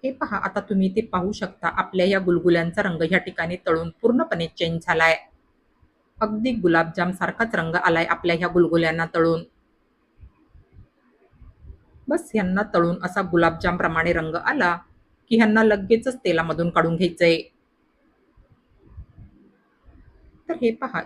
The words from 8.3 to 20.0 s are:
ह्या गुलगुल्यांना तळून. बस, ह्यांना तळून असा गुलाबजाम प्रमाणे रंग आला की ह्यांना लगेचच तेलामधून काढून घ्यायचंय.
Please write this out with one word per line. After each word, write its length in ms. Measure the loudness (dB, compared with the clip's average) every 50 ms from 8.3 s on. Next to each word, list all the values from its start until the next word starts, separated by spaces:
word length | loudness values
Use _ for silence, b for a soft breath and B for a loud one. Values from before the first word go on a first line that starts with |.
| 0
ह्या 120 | 0 -2 0
गुलगुल्यांना 580 | 4 4 4 4 4 2 2 2 0 -2 -4
तळून. 380 | -2 0 2 2 2 2 0 -4 _ _ _ _ _ _ _ _ _ _ _ _ _ _ _ -20 -20 _ _ _ _ _ -20 _ _ _ -20 -20 _ _ _ _ _ _ _ _ _ _ _ -20 -20 -20 _ -20 -20 -20 _ _ _ _ -18 _ -4
बस, 220 | -4 -4 -4 -4 -4
ह्यांना 280 | -2 -2 0 0 -2 -2 0 0
तळून 220 | 2 2 2 0 -2
असा 200 | -6 -4 -4 -4
गुलाबजाम 540 | -4 0 2 4 4 2 0 0 -2 -2 -2
प्रमाणे 360 | 0 -2 -2 0 0 0 0
रंग 220 | 0 -2 -2 -4 -6
आला 440 | -4 -4 -2 0 0 0 0 0 -2 -8 _ _ _ _ _ _ _ _ _
की 80 | 4
ह्यांना 260 | 4 4 4 4 4 4
लगेचच 520 | 4 4 2 2 2 2 2 2 -4 -6
तेलामधून 540 | -4 _ 0 0 0 0 -2 -2 -2 -2 0
काढून 260 | 2 2 2 2 2
घ्यायचंय. 460 | 0 0 -2 0 2 4 4 4 2 0 -10 _ _ _ _ _ _ _ _ _ _ _ _ _ _ _ _ _ _ _ _ _ _ _ _ _ _ _ -20 -20 -20 -20 _ _ -20 -20 -20 _ _ _ _ _ _ _ _ _ _ _ -20 -20 -20